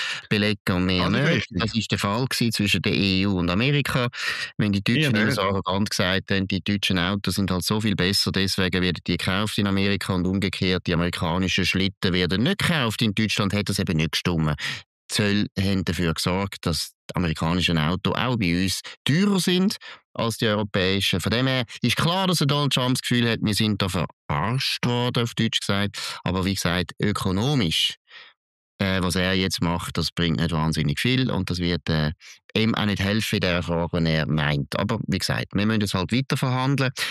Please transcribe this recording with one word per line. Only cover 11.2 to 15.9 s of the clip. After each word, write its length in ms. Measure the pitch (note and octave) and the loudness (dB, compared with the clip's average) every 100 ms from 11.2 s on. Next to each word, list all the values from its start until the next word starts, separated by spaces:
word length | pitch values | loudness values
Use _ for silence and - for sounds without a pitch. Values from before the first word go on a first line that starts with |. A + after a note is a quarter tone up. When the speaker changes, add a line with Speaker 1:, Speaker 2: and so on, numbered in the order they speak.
| E2+ F2 F#2 F#2 F2 | -2 0 0 0 0
Speaker 1:
Schlitten 480 | F#2 G2 - F#2+ | 0 0 0 -2
werden 300 | F2 F2 F2+ | 0 0 0
nicht 160 | C3 G3 | 0 0
gekauft. 420 | - E3 A#2 - | 0 0 0 0
In 120 | A2+ | 0
Deutschland", 400 | G2+ A2 - G2+ | 0 -2 0 0
hat 140 | G#2 G2+ | 0 -2
das 80 | G2+ | -2
eben 200 | F#2 D#2+ | 0 0
nicht 160 | D#2 | 0
gestimmt. 420 | - - E2+ D#2 D2 - - - _ _ | -2 -2 0 0 -2 -6 -8 -14 _ _
Die 20 | |
Zölle 340 | - G#2 G2+ G#2 - | -2 2 2 0 0
haben 260 | G2 G2 | 0 0
dafür 280 | F2+ | -2